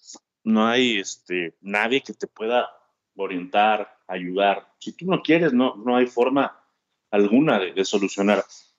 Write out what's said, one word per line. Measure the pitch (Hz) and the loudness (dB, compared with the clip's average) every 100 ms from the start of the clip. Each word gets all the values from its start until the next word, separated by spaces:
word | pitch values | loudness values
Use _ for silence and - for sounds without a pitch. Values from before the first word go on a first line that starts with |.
| - - _ _ | -20 -20 _ _
no | 113 110 113 | 0 2 2
hay, | 123 127 104 | 2 0 0
este, | 92 - - 90 85 - | -4 -12 -8 -6 -6 -10
nadie | 98 104 113 135 | -6 -2 0 -2
que | - | -4
te | - - | -12 -12
pueda | - 110 120 117 - _ _ _ - | -8 -2 -2 -2 -8 _ _ _ -10
orientar, | 95 90 92 104 107 104 101 _ - | -8 -8 -4 2 2 2 -4 _ -12
ayudar. | 92 90 92 98 95 - _ | -8 -4 0 2 0 -6 _
Si | - | -18
tú | - 175 | -10 -4
no | 165 | -2
quieres, | - 165 170 | 2 2 2
no, | 123 127 - | 2 0 -2
no | 117 123 | -2 0
hay | 123 | 0
forma | 117 123 139 123 - _ _ _ _ _ | 0 0 0 -2 -6 _ _ _ _ _
alguna | 104 101 120 156 110 | 0 4 4 4 2
de, | 92 | 0
de | 90 | -2
solucionar. | 95 104 98 - 98 98 - - - | -2 0 -2 0 2 2 0 -10 -20